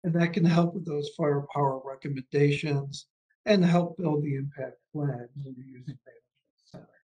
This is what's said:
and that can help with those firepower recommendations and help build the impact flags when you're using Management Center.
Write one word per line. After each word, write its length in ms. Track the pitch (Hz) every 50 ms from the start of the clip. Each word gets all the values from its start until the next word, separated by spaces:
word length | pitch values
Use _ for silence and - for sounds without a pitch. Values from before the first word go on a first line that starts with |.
| -
and 100 | 175 160
that 200 | 170 170 165 -
can 120 | 202 165
help 280 | 170 165 170 170 170 -
with 120 | 190 -
those 240 | 170 147 147 143 143
firepower 720 | - - 165 147 143 143 143 - - 143 143 135 135 131 131
recommendations 1200 | 135 135 - - 143 139 131 131 _ - 143 143 147 143 143 - 156 143 143 139 139 - - - _ _ _ _ _ _ _ _
and 200 | - 208 196 175
help 320 | 170 170 175 175 170 -
build 260 | - 180 156 151 147 147
the 120 | 147 135
impact 420 | 135 139 143 - 135 131 - - _ _ _ _
flags 360 | 151 147 143 123 120 120 120 127 143 139
when 120 | 135 131
you're 220 | 127 135 135 131 127
using 180 | 127 147 127 - _
Management 600 | - - - _ _ _ _ _ _ _ _ _
Center. 220 | _ - 135 113 _ _ _ _